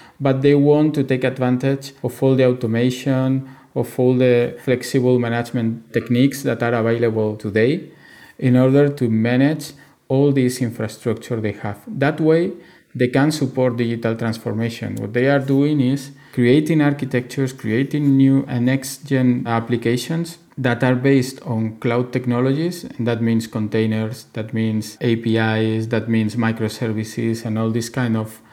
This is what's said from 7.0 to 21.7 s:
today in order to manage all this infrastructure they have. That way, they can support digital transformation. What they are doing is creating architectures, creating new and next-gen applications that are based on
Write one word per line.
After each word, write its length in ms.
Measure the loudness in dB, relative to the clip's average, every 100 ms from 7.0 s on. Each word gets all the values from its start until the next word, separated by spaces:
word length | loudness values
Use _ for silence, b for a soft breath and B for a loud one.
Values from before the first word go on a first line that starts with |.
| 0 0 -2 -2
today 540 | -2 2 2 0 -6 B B B B B
in 180 | 2 4
order 320 | 6 6 4
to 200 | 2 0
manage 640 | 2 2 2 2 0 -8 -18 B B -4
all 240 | 2 2
this 280 | 2 0 0
infrastructure 800 | -4 -4 -8 -6 -6 -4 -4 -4
they 120 | -4
have. 260 | -6 -8 -10 -10
That 320 | -2 -2 0
way, 340 | 2 2 0 -6 B B B
they 140 | -2 0
can 220 | 2 2
support 460 | 0 -4 0 -2 0
digital 400 | -4 -2 -4 -2
transformation. 800 | -4 -4 -6 -4 -4 -6 -10 -8
What 160 | -4
they 160 | 0 2
are 100 | 2
doing 420 | 2 0 2 2
is 300 | 0 0 -6 -20 B
creating 480 | 0 4 4 4 2
architectures, 720 | 2 0 -2 -4 -4 -4 -4
creating 640 | -4 -2 -2 0 0 2 4
new 280 | 6 4 0
and 180 | 0 0
next-gen 800 | 0 -4 -12 -4 0 2 0 0
applications 920 | -2 -2 -2 0 -2 -2 -6 -6 -10 _ -4
that 240 | -2 0
are 120 | 2
based 460 | 2 4 2 2 -6
on 340 | -6 -4 -4